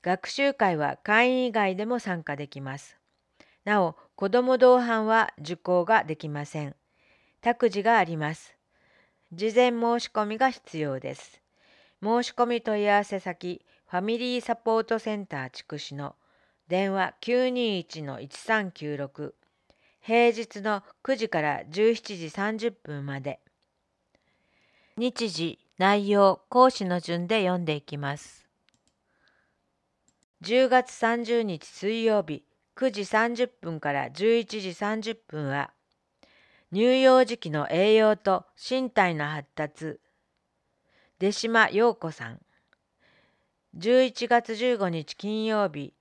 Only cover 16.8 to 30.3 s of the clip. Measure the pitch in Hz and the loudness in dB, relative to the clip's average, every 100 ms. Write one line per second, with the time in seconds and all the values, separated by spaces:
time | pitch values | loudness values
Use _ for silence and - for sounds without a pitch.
16.8 | 196 190 185 - - 247 254 247 233 196 | 0 -2 -4 -6 -2 0 0 0 -2 -2
17.8 | 165 160 147 123 139 - - 220 190 - | -6 -12 -10 -10 -14 -16 -2 -2 -2 -8
18.8 | 151 147 139 - 147 - _ _ _ _ | -8 -8 -8 -10 -14 -14 _ _ _ _
19.8 | _ _ - 233 240 226 226 208 202 208 | _ _ 0 4 4 2 -8 -8 -4 -4
20.8 | - _ - 269 220 170 151 143 - 165 | -6 _ -4 -4 -2 -2 -2 -4 -6 0
21.8 | 220 226 - 196 165 175 202 220 233 226 | 2 2 -6 -10 -10 -6 -4 -4 -6 -8
22.8 | - 147 139 139 135 - _ _ _ _ | -12 -10 -8 -8 -8 -12 _ _ _ _
23.8 | _ _ _ _ _ _ _ _ _ _ | _ _ _ _ _ _ _ _ _ _
24.8 | _ - 240 240 226 160 165 - _ _ | _ -4 -4 -2 -6 -4 -6 -6 _ _
25.8 | 190 208 202 202 196 185 _ 247 254 - | 2 2 2 4 4 4 _ 6 6 4
26.8 | 190 175 170 175 175 220 185 180 165 151 | -4 -4 -2 -6 -2 0 0 0 -2 -4
27.8 | - 143 143 147 - - _ _ _ _ | -6 -8 -6 -8 -12 -20 _ _ _ _
28.8 | _ _ _ _ _ _ _ _ _ _ | _ _ _ _ _ _ _ _ _ _
29.8 | _ _ _ _ _ | _ _ _ _ _